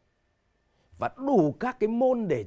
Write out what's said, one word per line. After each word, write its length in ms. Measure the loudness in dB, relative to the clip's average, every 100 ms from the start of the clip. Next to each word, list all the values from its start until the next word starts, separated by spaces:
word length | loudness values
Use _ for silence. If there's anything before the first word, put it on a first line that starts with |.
| _ _ _ _ _ _ _ _ _ -8
và 100 | -8 -6
đủ 400 | 0 4 2 0
các 160 | -6 -2
cái 80 | -2
môn 400 | 0 0 0 -2
để 160 | -4